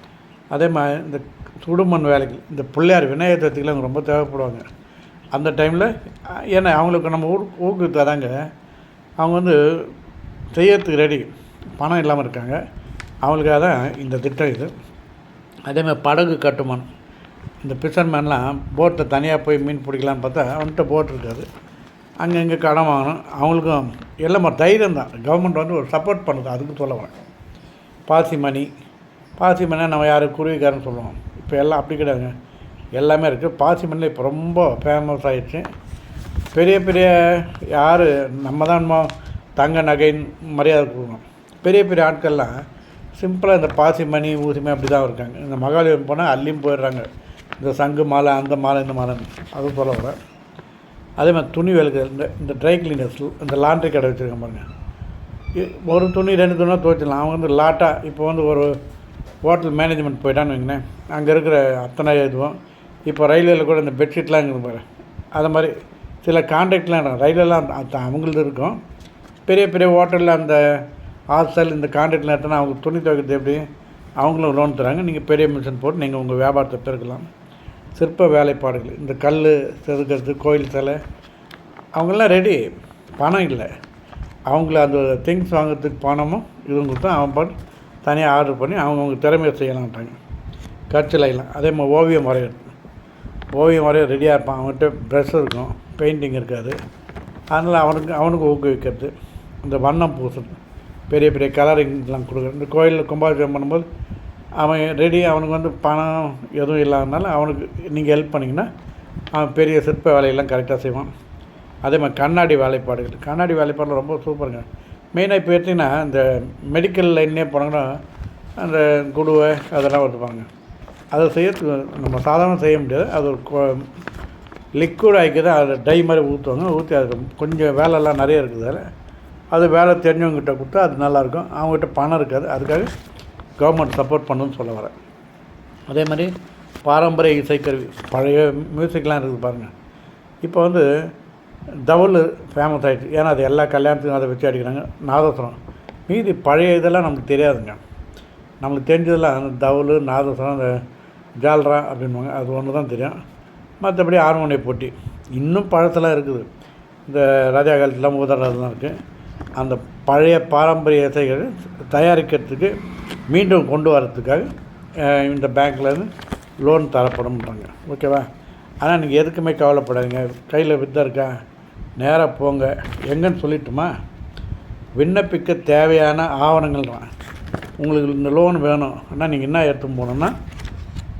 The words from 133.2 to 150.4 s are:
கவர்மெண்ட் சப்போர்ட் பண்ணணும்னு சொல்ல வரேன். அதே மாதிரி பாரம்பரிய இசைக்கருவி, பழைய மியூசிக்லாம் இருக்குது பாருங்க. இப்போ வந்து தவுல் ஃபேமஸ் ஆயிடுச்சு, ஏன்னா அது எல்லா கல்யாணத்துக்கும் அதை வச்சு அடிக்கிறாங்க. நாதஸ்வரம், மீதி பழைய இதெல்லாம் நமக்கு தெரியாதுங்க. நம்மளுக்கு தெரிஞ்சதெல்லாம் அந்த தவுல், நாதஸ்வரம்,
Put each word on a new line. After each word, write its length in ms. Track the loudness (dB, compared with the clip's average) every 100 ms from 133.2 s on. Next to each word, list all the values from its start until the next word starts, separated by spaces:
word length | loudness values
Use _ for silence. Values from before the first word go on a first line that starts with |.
| -20 -20 -12 0
கவர்மெண்ட் 380 | 2 2 0 -2
சப்போர்ட் 280 | 0 -2 -2
பண்ணணும்னு 300 | -4 -4 -6
சொல்ல 140 | -8 -8
வரேன். 220 | -12 -14 -20 -20 -20 -20 -20 -20 -20 -20 -6
அதே 120 | -2 -2
மாதிரி 160 | -2 -4 -6 -14 -20 -20 -6
பாரம்பரிய 560 | 2 4 4 4 4 4
இசைக்கருவி, 460 | 0 -2 -2 -4 -6 -14 -6
பழைய 260 | -2 2 4 4 0 -6 -4
மியூசிக்லாம் 440 | -2 -2 -2 -2
இருக்குது 240 | -2 -4 -6
பாருங்க. 220 | -6 -12 -18 -20 -20 -20 -20 -20 -12
இப்போ 160 | -2 2 4
வந்து 160 | 4 4 2 -2 -12 -20 -20 -20 -20 -16 -4 4
தவுல் 300 | 6 6 6 2 -2 -8
ஃபேமஸ் 340 | -2 0 0 0
ஆயிடுச்சு, 220 | 0 -2 0
ஏன்னா 140 | 2
அது 80 | 2 2
எல்லா 160 | 2 2
கல்யாணத்துக்கும் 460 | 2 2 0 0 -2
அதை 80 | -2
வச்சு 180 | -2 -2
அடிக்கிறாங்க. 340 | -2 -4 -6 -8 -10 0
நாதஸ்வரம், 480 | 2 2 0 -6 -10 -18 -20 -20 -12 -4
மீதி 260 | -2 -2 0 2
பழைய 320 | 4 4 4
இதெல்லாம் 260 | 4 2 0
நமக்கு 240 | -4 -2
தெரியாதுங்க. 420 | 2 2 0 -4 -14 -18 -20 -20 -20 -20 -20 -20 -10
நம்மளுக்கு 280 | -6 -4 2
தெரிஞ்சதெல்லாம் 440 | 2 2 2 2 0
அந்த 120 | -4 -2 0
தவுல், 280 | 2 2 0 0
நாதஸ்வரம், 440 | -2 -2 -2